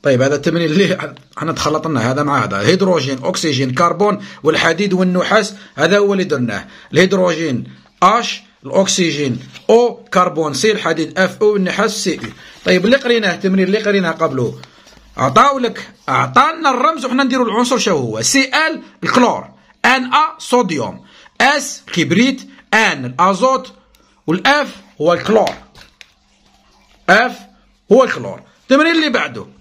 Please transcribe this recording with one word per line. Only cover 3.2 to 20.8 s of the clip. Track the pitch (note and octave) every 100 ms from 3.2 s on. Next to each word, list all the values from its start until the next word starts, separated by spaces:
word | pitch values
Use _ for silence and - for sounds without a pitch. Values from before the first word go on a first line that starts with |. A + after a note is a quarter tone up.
اكسجين، | - - E3 B2+ C3+
كربون | B2+ F3 E3 G#3 G3 - -
والحديد | D3 D3+ E3 E3 G3+
والنحاس، | F#3 F#3 F3+ E3 G#3 G3+ - -
هذا | - D#3+ G3+
هو | G3+
اللي | G3
درناه. | E3 C#3+ A#2+ G2+ - - -
الهيدروجين | D3 F#3 G3 F3+ D#3+ D#3+ A#2+ C3 - _ _
اش، | F3+ A3+ A3+ - _ _ C3+
الاكسجين | F3+ F#3+ - E3+ C#3+ C#3+ B2 - - -
او، | A3+ A#3+ F#3+ -
كربون | F#3 F3 D3+ D#3
سي، | C#3 A3
الحديد | G3+ F3 D#3+ D#3+ -
اف | F#3 -
او، | G#3+ G#3
النحاس | F#3 D#3+ G#3+ G3
سي | F#3+
اي. | D3+ G#2+ - - -
طيب، | F3+ F#3
اللي | G3 C4+
قريناه، | B3 A#3 G#3
التمرين | E3+ F#3+ F#3+ F#3
اللي | G#3
قريناه | G#3 G3+ F3
قبله، | D#3+ D#3+ C3+ A2+ - - _ - - - -
عطاو | C3 B2+ C4+ C#4
لك، | A#3 - - - -
عطانا | C3+ - F3 D4 E4 D#4
الرمز | A#3+ D4 D#4+
وحنا | B3+ B3+
نديروا | C4+ C4 A#3
العنصر | G#3 B3 B3+
شو | - D#3+
هو. | A#2+ G#2+
سي | B2 C4+
ال | C4 C#4+ D#4+ D#4+ - _
الكلور، | - B3 A#3+ A#2+ - - _ _
ان | A#3 C4
ا | B3+ C4+ D#4 D#4+
صوديوم، | - B3 G3 D3+